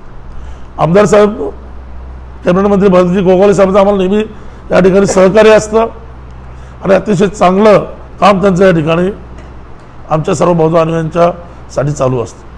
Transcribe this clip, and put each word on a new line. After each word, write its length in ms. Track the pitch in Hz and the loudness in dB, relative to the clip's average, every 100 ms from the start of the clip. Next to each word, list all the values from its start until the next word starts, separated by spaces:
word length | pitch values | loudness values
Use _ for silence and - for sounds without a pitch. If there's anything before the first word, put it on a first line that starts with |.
| - - - - - - - - | -16 -18 -14 -14 -14 -14 -12 -4
आमदार 280 | 156 196 208 | 0 2 4
साहेब, 360 | 208 208 214 208 - - - - - - - - - - | 4 2 0 -8 -10 -16 -18 -16 -16 -16 -16 -18 -8 -2
कॅबिनेट 260 | 180 202 | 0 2
मंत्री 180 | 202 196 | 2 4
भरतजी 320 | 180 180 190 | 4 2 2
गोगावले 320 | 180 185 208 | 2 4 4
साहेबांचं 260 | 190 190 185 | 4 2 4
आम्हाला 180 | 196 202 | 2 2
नेहमी 260 | 185 208 214 - - - - | 0 -2 -4 -8 -16 -16 -2
या 80 | - | 2
ठिकाणी 260 | 185 190 190 | 4 4 2
सहकार्य 460 | 190 190 208 220 | 2 4 4 6
असतं 360 | 214 214 220 226 - - - - - - - - - | 4 2 -2 -2 -6 -18 -18 -18 -18 -18 -18 -20 -8
आणि 100 | 175 | 0
अतिशय 340 | 185 190 180 202 | 0 0 0 0
चांगलं 580 | - 175 190 220 185 - - - - | 0 0 4 4 4 2 -12 -16 -2
काम 220 | 190 196 | 2 2
त्यांचं 240 | 196 180 190 | 2 2 2
या 60 | |
ठिकाणी 380 | 165 151 165 185 220 - - - - - - - - - | 2 0 -2 -2 -6 -14 -20 -18 -18 -18 -20 -20 -16 -6
आमच्या 260 | 156 151 151 | -4 -2 -2
सर्व 180 | 170 | 0
बौद्ध 240 | 170 160 165 | 2 2 2
अनुयायांच्यासाठी 1120 | 160 165 160 170 170 180 - - - - 139 | 0 -2 -4 0 0 -2 -12 -20 -12 -6 -4
चालू 320 | 143 131 127 | -2 -2 -2
असतं. 240 | 110 - - | -6 -12 -20